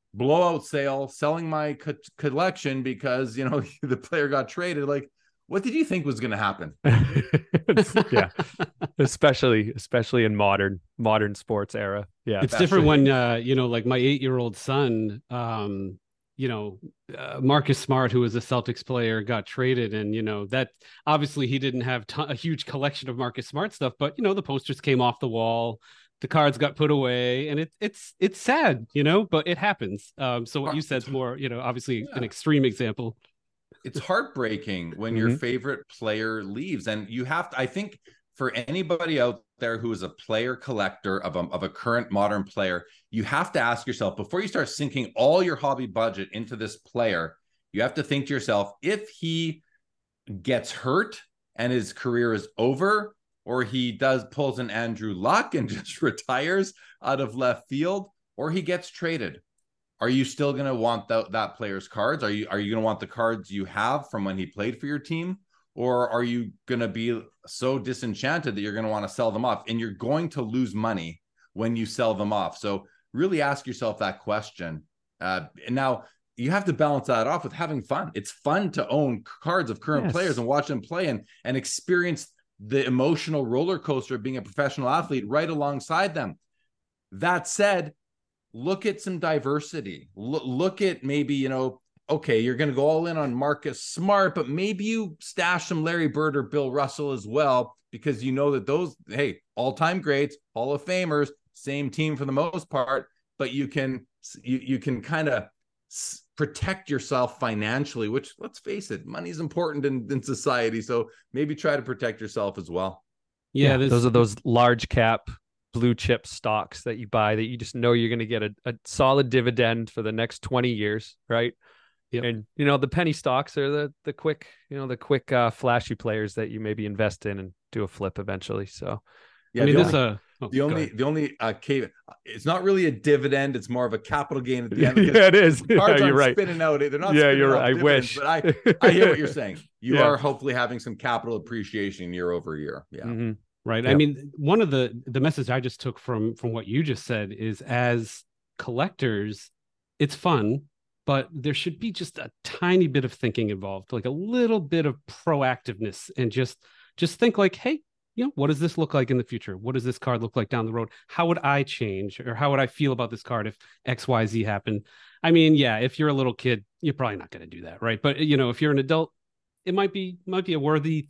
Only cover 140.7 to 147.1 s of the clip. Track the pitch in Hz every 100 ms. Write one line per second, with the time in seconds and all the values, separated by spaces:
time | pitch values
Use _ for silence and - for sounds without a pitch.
140.7 | 120 123 - 131 117 117 110 - 113 98
141.7 | 107 101 95 87 90 87 87 85 76 73
142.7 | 69 - 69 117 117 117 107 _ _ 120
143.7 | 113 123 147 147 139 - - 147 214 190
144.7 | 135 123 117 131 127 147 151 120 127 123
145.7 | - 131 - - 113 110 117 120 113 104
146.7 | 123 156 123 -